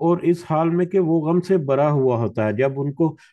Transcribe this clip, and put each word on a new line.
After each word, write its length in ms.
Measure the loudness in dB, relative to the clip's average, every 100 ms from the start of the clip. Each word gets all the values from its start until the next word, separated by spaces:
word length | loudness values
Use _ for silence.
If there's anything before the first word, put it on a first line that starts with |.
और 240 | 0 0 0
इस 200 | -2 -2
हाल 220 | -2 0
में 180 | 0 0
कि 120 | 0
वो 200 | 0 0
गम 180 | 0 0
से 180 | 0 0
भरा 320 | 0 0 2
हुआ 280 | 2 2 0
होता 280 | -2 -2 -2
है। 120 | 0
जब 200 | -2 -2
उनको, 320 | -6 -2 -2
अ, 60 | -4 _